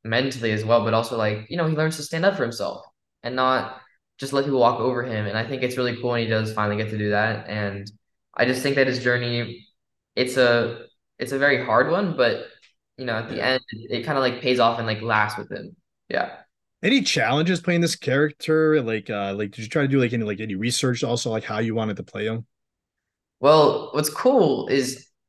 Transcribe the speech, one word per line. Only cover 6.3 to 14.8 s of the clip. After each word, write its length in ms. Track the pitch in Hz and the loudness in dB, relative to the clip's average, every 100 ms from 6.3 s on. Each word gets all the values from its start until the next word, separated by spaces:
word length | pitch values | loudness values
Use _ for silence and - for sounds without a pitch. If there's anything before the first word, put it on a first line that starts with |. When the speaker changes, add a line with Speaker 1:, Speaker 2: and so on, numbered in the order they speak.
| 110 110 | 0 0
Speaker 1:
finally 300 | 110 104 104 | -2 -2 -2
get 80 | 107 | -4
to 80 | 107 | -4
do 140 | 107 | 0
that. 360 | 104 110 107 - | 0 0 -2 -6
And 420 | 107 104 101 101 - _ _ _ | -6 -4 -6 -12 -18 _ _ _
I 120 | - 127 | -2 0
just 180 | 127 | 0
think 120 | 139 135 | 0 2
that 120 | 131 | 2
his 160 | 123 | 2
journey, 640 | 117 123 120 120 117 117 - _ _ _ _ - | 0 0 0 -4 -6 -10 -20 _ _ _ _ -4
it's 220 | 127 127 | 0 4
a, 500 | 123 120 117 117 - _ _ - | 4 4 2 -4 -14 _ _ -10
it's 120 | 127 | -6
a 60 | 135 | 0
very 260 | 143 127 | 2 2
hard 280 | 123 113 143 | 2 2 4
one, 260 | 175 202 143 | 0 0 2
but, 300 | 120 - - - _ _ _ - | 2 0 -6 -18 _ _ _ -10
you 80 | 127 | -6
know, 120 | 110 | -4
at 120 | 113 | -6
the 60 | 110 | -4
Speaker 2:
Yeah. 140 | 123 | -2
Speaker 1:
end, 140 | 131 - | -2 -4
it, 300 | 107 - 120 | -12 -8 -6
it 40 | 120 | -2
kinda, 140 | 143 | 0
like, 220 | 131 120 | 0 0
pays 180 | 127 123 | 0 4
off 200 | 117 | 4
and, 80 | 113 | 2